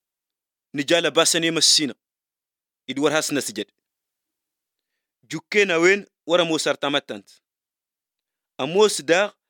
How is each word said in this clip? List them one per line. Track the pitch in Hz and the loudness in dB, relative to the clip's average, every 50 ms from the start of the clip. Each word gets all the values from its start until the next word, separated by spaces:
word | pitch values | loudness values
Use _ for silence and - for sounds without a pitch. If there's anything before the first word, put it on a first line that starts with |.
| _ _ _ _ _ _ _ _ _ _ _ _ _ _ - | _ _ _ _ _ _ _ _ _ _ _ _ _ _ -8
نجالا | 143 143 123 170 170 170 156 | -6 -2 0 2 2 2 2
باسن | 139 160 160 - - 165 165 | 2 2 2 2 2 0 -2
يمسينا. | 165 165 156 143 - - - 151 127 - _ _ _ _ _ _ _ _ _ _ _ _ _ _ _ _ _ _ - | -2 -2 0 0 2 2 0 -2 -4 -10 _ _ _ _ _ _ _ _ _ _ _ _ _ _ _ _ _ _ -8
إدوار | 131 139 147 147 147 156 | -4 -2 0 0 0 0
هاس | 147 - 147 | -2 -2 -4
نسجد. | 135 - - 107 104 101 _ _ _ _ _ _ _ _ _ _ _ _ _ _ _ _ _ _ _ _ _ _ _ _ _ _ _ _ _ _ _ _ | -4 -4 -6 -8 -8 -10 _ _ _ _ _ _ _ _ _ _ _ _ _ _ _ _ _ _ _ _ _ _ _ _ _ _ _ _ _ _ _ _
جوكينا | 110 156 165 - - - 208 202 190 165 | -14 -14 -14 -10 -4 0 0 0 2 2
وين | 165 170 185 196 208 190 _ _ _ - | 2 4 4 2 2 -2 _ _ _ -6
ورا | 147 170 175 170 | 0 2 2 2
موسى | 165 160 143 - 156 | 2 0 -2 -2 -2
ارتمتنت. | 139 - - 143 143 139 - - 123 101 95 _ _ _ _ _ _ _ _ _ _ _ _ _ _ _ _ _ _ _ _ _ _ _ _ _ _ - | -4 -2 -2 -2 -2 -2 -4 -6 -14 -16 -16 _ _ _ _ _ _ _ _ _ _ _ _ _ _ _ _ _ _ _ _ _ _ _ _ _ _ -8
أموس | 127 151 165 196 214 202 208 - | -8 -2 2 2 2 2 2 -2
داغ | 147 131 165 185 208 202 - _ _ _ | -2 0 0 0 0 -2 -6 _ _ _